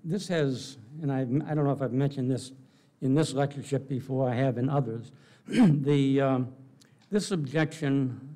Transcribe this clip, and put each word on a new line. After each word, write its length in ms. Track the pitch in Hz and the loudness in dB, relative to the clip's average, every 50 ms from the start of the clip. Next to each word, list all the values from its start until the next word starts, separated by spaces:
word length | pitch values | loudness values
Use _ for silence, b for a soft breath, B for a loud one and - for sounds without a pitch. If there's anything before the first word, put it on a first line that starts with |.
| - | -4
This 240 | 165 165 208 - - | -4 -4 -4 -2 -2
has, 480 | 180 165 147 139 131 117 - - - - - - 143 156 | 0 0 2 0 0 -4 -6 -12 -16 -18 -20 -18 -12 -6
and 100 | 165 143 | -2 -2
I've, 200 | 139 131 135 117 123 147 151 - | 0 0 0 0 0 -2 0 0
I 60 | 156 | -2
don't 100 | 151 147 | 0 2
know 60 | 139 | 2
if 100 | 139 143 | 0 0
I've 140 | 135 123 113 | -2 -2 0
mentioned 360 | 127 139 139 139 143 127 127 | 0 0 0 -2 -2 -2 -2
this 220 | 135 120 - - - B B B B B B B B _ | -2 -2 -4 -10 -16 B B B B B B B B _
in 140 | - 131 135 | 0 2 4
this 180 | 151 160 156 135 | 4 2 2 0
lectureship 560 | 135 143 139 - 139 117 - 139 131 - - | -2 -2 -2 -2 -8 -6 -4 -4 -4 -4 -4
before, 400 | 143 123 - - 139 131 135 127 | -6 -6 -6 -4 -2 0 0 0
I 60 | 123 | 2
have 240 | 117 135 135 120 120 | 2 0 0 0 0
in 100 | 120 135 | 0 0
others. 420 | 139 143 131 117 113 117 113 - - B B B | 0 0 -2 -2 -4 -8 -10 -14 -18 B B B
<clears throat> 160 | B B B - | B B B -4
The, 720 | - 226 254 180 143 147 139 139 147 143 139 135 135 135 | 4 6 6 6 6 4 4 2 4 4 4 4 4 4
um, 320 | 139 135 135 127 127 120 - - - - - b b b b b b b | 4 4 2 2 0 -4 -6 -16 -20 -20 -20 b b b b b b b
this 200 | 196 208 185 - | -2 -2 0 0
objection 880 | 202 170 147 127 143 160 156 151 156 - 151 139 139 139 135 127 117 107 - 139 151 | -2 -2 -2 -2 0 0 0 0 -2 -4 -2 0 2 2 0 0 -4 -8 -12 -16 -18